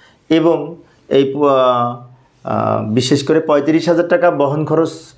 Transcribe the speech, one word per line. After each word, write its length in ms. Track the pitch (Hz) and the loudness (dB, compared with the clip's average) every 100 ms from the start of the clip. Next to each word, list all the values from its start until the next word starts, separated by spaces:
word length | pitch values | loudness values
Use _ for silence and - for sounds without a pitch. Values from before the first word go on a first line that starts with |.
| _ _ - | _ _ -2
এবং 280 | 160 165 160 147 - - _ - | 2 2 0 -4 -14 -20 _ -2
এই 160 | 139 | 0
প-, 200 | 135 139 | 0 0
আহ, 460 | 143 131 127 123 120 123 - - _ _ | 0 2 2 0 -2 -6 -18 -20 _ _
আহ, 340 | - 110 110 110 110 113 | -6 -4 -2 -2 -2 -2
বিশেষ 240 | 123 143 | 0 0
করে 160 | 143 160 | 2 0
পঁয়ত্রিশ 440 | 156 147 147 160 165 | 2 0 2 0 0
হাজার 200 | 165 175 | 0 0
টাকা 180 | 175 175 | 2 2
বহন 300 | 147 139 151 | 2 -2 -2
খরচ 280 | 156 160 165 - - | -2 0 -2 -4 -20